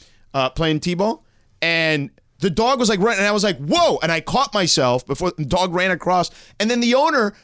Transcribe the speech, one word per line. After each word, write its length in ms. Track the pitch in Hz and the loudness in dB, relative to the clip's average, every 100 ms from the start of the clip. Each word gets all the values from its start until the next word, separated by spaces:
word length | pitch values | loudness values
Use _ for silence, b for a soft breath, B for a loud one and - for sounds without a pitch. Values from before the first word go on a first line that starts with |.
| b b b | b b b
uh, 160 | 139 131 | -4 -2
playing 320 | - 160 151 | -2 -2 -2
T-ball, 420 | 175 175 208 269 _ _ _ _ | -2 -2 -2 -4 _ _ _ _
and 480 | 165 165 160 151 143 - _ - | -2 0 0 -2 -4 -12 _ -4
the 100 | 190 | -2
dog 280 | 160 233 262 | 0 0 2
was, 100 | 240 | 0
like, 120 | 208 | 2
running, 180 | 196 185 | 0 2
and 100 | 202 | 0
I 40 | |
was 120 | 208 | 0
like, 140 | 202 135 | 0 -2
"Whoa!" 400 | 147 339 330 143 | -2 2 2 2
And 80 | 160 | -2
I 100 | 165 | -2
caught 340 | - 226 269 | -2 -2 0
myself 500 | 208 175 - 127 123 - | 0 0 2 2 0 -2
before 260 | 135 175 - | -4 -4 -4
the 80 | |
dog 300 | 139 175 185 | -2 0 0
ran 160 | 170 185 | 0 0
across, 400 | 175 202 185 175 B B - | 0 0 0 0 B B -4
and 120 | 214 | -2
then 100 | 240 | 0
the 140 | 240 | 2
owner, 400 | 254 311 285 208 b | 2 2 2 0 b